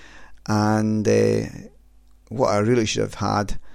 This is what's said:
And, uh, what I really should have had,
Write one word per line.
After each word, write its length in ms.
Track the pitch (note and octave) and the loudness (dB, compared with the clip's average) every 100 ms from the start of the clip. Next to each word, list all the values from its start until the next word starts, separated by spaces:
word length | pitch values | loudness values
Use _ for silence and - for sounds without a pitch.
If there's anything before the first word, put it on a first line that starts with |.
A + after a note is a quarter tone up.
| - - - - - | -20 -20 -20 -12 -2
And, 600 | G#2+ G#2+ G#2+ A2 G#2+ G#2+ | 2 4 2 2 0 2
uh, 380 | G#2+ G#2+ A2 A2 - - - - - - - - | 4 4 2 -2 -10 -18 -20 -20 -20 -20 -20 -10
what 200 | F3 B2+ | -2 0
I 80 | G#2 | 2
really 280 | G#2+ B2 G#2+ | 2 2 0
should 180 | A2 | -2
have 100 | G#2 | -4
had, 460 | - G2+ G#2 G2+ - - | -4 -2 -2 -2 -4 -8